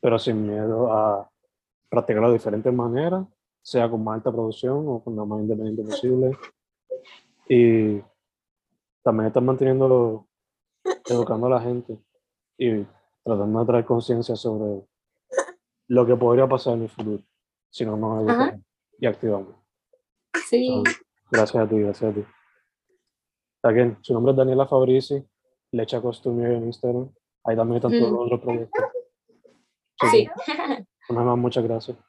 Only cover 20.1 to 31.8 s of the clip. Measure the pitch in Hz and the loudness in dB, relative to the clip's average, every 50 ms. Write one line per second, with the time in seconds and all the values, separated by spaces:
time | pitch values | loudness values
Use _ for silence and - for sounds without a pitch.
20.1 | _ _ _ _ - 330 - - - 240 254 254 254 247 247 - 339 - _ _ | _ _ _ _ -8 -8 -4 0 0 0 2 0 -2 0 -2 -2 -4 -4 _ _
21.1 | _ _ _ _ - 110 107 107 - 120 110 107 110 107 104 101 98 - 117 110 | _ _ _ _ 2 2 2 2 2 0 0 2 2 0 0 0 -2 -2 -4 -4
22.1 | 101 104 104 - _ _ _ _ _ _ _ _ _ _ _ _ _ _ _ _ | -2 -4 -8 -10 _ _ _ _ _ _ _ _ _ _ _ _ _ _ _ _
23.1 | _ _ _ _ _ _ _ _ _ _ - 123 107 120 123 120 110 - _ - | _ _ _ _ _ _ _ _ _ _ 2 2 4 4 4 2 0 -6 _ -2
24.1 | 127 113 120 135 135 131 131 131 127 131 139 135 147 131 131 127 127 135 131 - | -2 2 2 2 4 4 2 2 2 0 0 2 2 2 4 4 4 2 2 -2
25.1 | 143 139 139 _ _ _ _ _ _ _ _ _ - 120 110 - - 120 113 123 | -6 -8 -8 _ _ _ _ _ _ _ _ _ -6 -4 -4 -4 -4 -4 -4 -4
26.1 | 113 - _ 131 120 120 120 120 120 117 113 117 117 - - 123 120 123 131 135 | -6 -4 _ -4 -2 0 0 0 0 0 -2 -6 -8 -4 -4 -2 -2 -2 -6 -8
27.1 | _ _ _ _ _ _ _ - 113 113 113 117 120 120 120 123 233 233 - 220 | _ _ _ _ _ _ _ -2 0 0 0 0 0 0 0 0 2 2 2 2
28.1 | - 117 120 120 123 117 - 123 117 117 117 - - 466 523 508 - 508 - _ | 2 -2 0 -2 -2 -2 -2 -4 -4 -4 -6 -6 -4 -4 -4 -4 -6 -10 -12 _
29.1 | _ _ _ _ _ _ _ _ _ _ _ _ _ _ _ _ _ - - - | _ _ _ _ _ _ _ _ _ _ _ _ _ _ _ _ _ 0 2 6
30.1 | - 453 - - 339 - - - 294 320 339 294 285 - 190 _ _ _ _ - | 6 6 4 4 -6 -10 -6 -6 -6 -6 -4 -6 -6 -8 -8 _ _ _ _ -6
31.1 | 120 117 120 123 120 123 120 123 120 127 113 113 117 113 | -4 0 2 2 2 2 0 0 0 -2 -2 -2 -4 -4